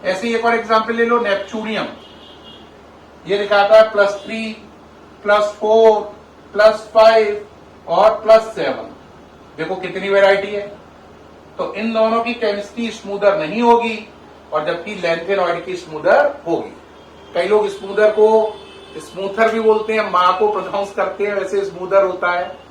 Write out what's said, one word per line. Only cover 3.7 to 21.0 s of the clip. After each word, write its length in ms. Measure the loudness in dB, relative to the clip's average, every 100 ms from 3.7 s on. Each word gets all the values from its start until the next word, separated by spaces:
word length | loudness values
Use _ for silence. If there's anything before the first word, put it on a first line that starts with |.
है 160 | 6 6
प्लस 300 | 2 0 -2
थ्री, 320 | -10 -10 -10 -12 -18 -20 -20 -20 -20 -12
प्लस 200 | 0 0
फ़ोर, 580 | 0 -4 2 6 6 4 -2 -14 -20 -20 -10
प्लस 380 | 2 4 2 -2
फ़ाइव 540 | 6 6 6 2 -2 -10 -20 -20 -20 -4
और 220 | 2 2
प्लस 320 | 2 4 4
सेवन। 480 | 4 -6 -6 -6 -12 -18 -20 -20 -20 -20 -20 -12
देखो 180 | -8
कितनी 340 | -6 -8 -8 0
वैरायटी 380 | 2 4 2 0
है, 300 | -8 -10 -16 -20 -20 -20 -20 -20 -20 -20 -10
तो 160 | -8
इन 200 | -6 -4
दोनों 300 | 0 2 0
की 100 | -2
केमिस्ट्री 580 | -4 -4 -4 -8 -8 -8
स्मूदर 460 | -8 -10 0 0 2
नहीं 240 | -4 0
होगी, 460 | 4 4 2 -6 -12 -20 -20 -20 -8
और 120 | -6
जबकि 300 | -4 -6 -8
lanthanide 720 | -6 -4 -2 -2 -2 0 -2
की 100 | -6
स्मूदर 680 | -10 -10 -4 2 2 2 -2 -6
होगी। 300 | -6 -6 -16 -20 -20 -20 -20 -8
कई 140 | -4 0
लोग 200 | 2 0
स्मूदर 440 | -6 -6 2 2
को 480 | 4 4 4 2 -6 -20 -20 -18 -18
स्मूथर 560 | -16 -10 -8 0 0
भी 60 | 2
बोलते 340 | 2 0 0
हैं, 180 | -4 0
माँ 260 | 2 2 2
को 100 | 0
प्रोनाउंस 440 | -2 -4 -6 -6
करते 340 | -4